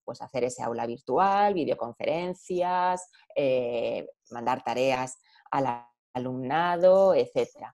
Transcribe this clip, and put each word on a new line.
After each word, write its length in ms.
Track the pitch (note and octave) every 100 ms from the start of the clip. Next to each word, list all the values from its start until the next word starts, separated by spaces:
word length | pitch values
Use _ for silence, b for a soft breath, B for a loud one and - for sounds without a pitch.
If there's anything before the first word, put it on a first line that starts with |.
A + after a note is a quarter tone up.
pues, 180 | - B2
hacer 220 | B2+ C3
ese 180 | B2 B2+
aula 240 | A#2+ A#2
virtual, 680 | A#2 A#2+ - C3+ G3 G3 G#3
videoconferencias, 1600 | F#3 B2 - A#2 - - D#3+ F3+ F3 - F3+ F3 F3+ F3+ F3+ - b -
eh, 720 | - C#3 B2+ A#2+ A#2+ A#2 G#2+ - - _
mandar 320 | A#2 A#2 C3
tareas 540 | A#2 A#2 C3+ B2+ C3 - b b _
al 360 | C#3 B2+ A#2+ A#2+ _ _
alumnado, 1040 | B2+ B2+ B2+ B2+ D#3 F3 F3 F#3 F#3+ G3
etcétera. 580 | D3 A#2+ B2+ A#2 - A2+